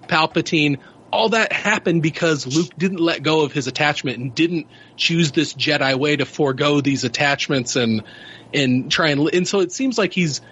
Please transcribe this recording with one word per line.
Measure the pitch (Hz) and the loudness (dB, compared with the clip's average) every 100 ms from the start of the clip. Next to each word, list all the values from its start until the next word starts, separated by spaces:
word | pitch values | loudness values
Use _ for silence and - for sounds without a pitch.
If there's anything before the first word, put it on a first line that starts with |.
| - | -2
Palpatine. | 170 156 - 160 165 147 139 - - - | 0 2 0 0 2 2 0 -6 -20 -4
All | - 220 | 0 2
that | 226 220 | 2 0
happened | - 208 165 - 170 | -2 0 0 0 0
because | 160 - 170 156 131 | 0 0 0 0 0
Luke | 143 170 - | -2 -2 -2
didn't | 185 185 | -2 0
let | 165 151 | 0 0
go | 143 156 | 0 2
of | 147 | 0
his | 143 131 | -2 -6
attachment | 120 147 147 147 113 | 0 0 0 -4 -6
and | 131 120 | -6 0
didn't | 170 170 - - - - | 0 0 -6 -14 -20 -6
choose | - 170 160 | 0 2 2
this | 151 147 | 2 -2
Jedi | - 147 147 135 135 | -2 -2 0 0 0
way | 147 147 | 0 0
to | 135 | -2
forego | - 147 131 143 147 | 0 0 2 2 2
these | 139 135 123 | 2 0 -2
attachments | - 143 139 - 143 127 131 | 0 0 0 0 -2 0 0
and, | 117 110 104 - - - - | 0 0 -4 -16 -20 -20 -6
and | 143 135 127 131 | 0 2 2 0
try | - 160 | 0 2
and, | 143 151 | 2 2
and | 185 180 | 2 0
so | 202 | 0
it | 180 | 0
seems | - 269 233 | -2 -2 0
like | 196 | 0
he's | - 170 135 - | 0 0 -2 -10